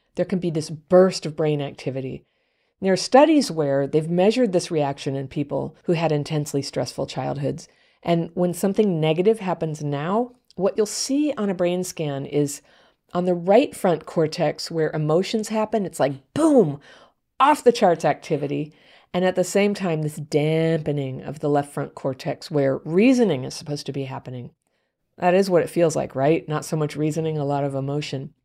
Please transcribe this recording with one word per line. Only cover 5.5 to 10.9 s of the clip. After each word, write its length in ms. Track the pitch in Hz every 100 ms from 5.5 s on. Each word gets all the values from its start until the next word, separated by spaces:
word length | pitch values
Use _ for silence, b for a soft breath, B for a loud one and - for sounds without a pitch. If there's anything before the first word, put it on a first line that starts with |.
| 143 139 - -
who 80 |
had 180 | 165 165
intensely 500 | 151 143 156 143 143
stressful 460 | 135 - 127 - 135
childhoods. 600 | - 135 139 139 147 - b b b
And 260 | - 170 165
when 200 | - 180
something 460 | 175 196 196 214 165
negative 400 | 156 160 185 220
happens 420 | 185 170 160 151
now, 520 | 147 143 156 208 247 _ _ -
what 180 | 185 -
you'll 100 |
see 480 | 208